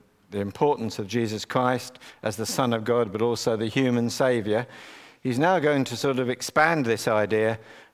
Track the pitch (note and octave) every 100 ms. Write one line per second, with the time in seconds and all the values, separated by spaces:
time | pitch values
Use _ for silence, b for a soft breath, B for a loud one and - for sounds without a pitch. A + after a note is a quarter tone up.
0 | _ _ _ G2+ G2+ - D3 C#3+ A2+ -
1 | G2 A#2 A2+ G#2+ - B2+ B2 B2 - -
2 | B B A2 A2 G#2+ - B2+ A2+ G#2+ A#2+
3 | A2 G#2 A#2 A2+ - A2+ A2+ C3+ C3 A#2+
4 | A#2 - C3 B2 G2+ G#2+ B2 B B B
5 | B B B2+ A#2+ E3 F#3 D3 C#3+ B2+ A#2+
6 | C#3 B2+ B2 B2 - - D#3 E3 A#2 A2
7 | - G#2+ G#2 G#2+ A2 A2 B B B